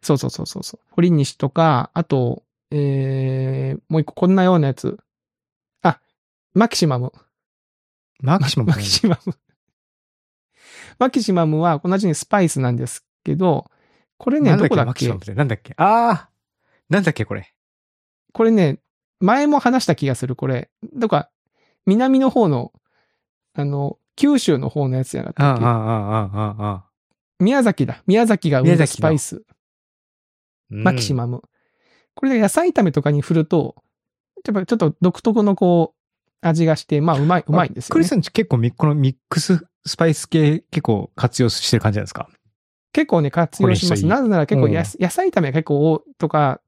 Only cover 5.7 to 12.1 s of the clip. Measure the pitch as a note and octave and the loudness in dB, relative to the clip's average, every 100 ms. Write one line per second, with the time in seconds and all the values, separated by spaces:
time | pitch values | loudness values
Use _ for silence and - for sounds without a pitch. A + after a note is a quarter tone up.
5.7 | _ E3 - _ _ _ _ _ F3+ A#3 | _ -2 -2 _ _ _ _ _ 0 0
6.7 | - E3 B2 B2+ _ _ _ _ _ _ | 0 0 0 -6 _ _ _ _ _ _
7.7 | _ _ _ _ _ C3 F3+ C#3 - A#2 | _ _ _ _ _ 0 0 0 0 0
8.7 | B2+ G2+ - A3+ F3 - - _ _ _ | 0 0 0 0 0 -4 -12 _ _ _
9.7 | _ _ _ _ _ _ _ _ _ - | _ _ _ _ _ _ _ _ _ -20
10.7 | - - - C4 C4 G#3+ F3+ D#3+ D#3 E3+ | -20 -20 -2 0 0 0 2 2 2 0
11.7 | D3 F3 F#3+ G3+ | -2 -2 0 0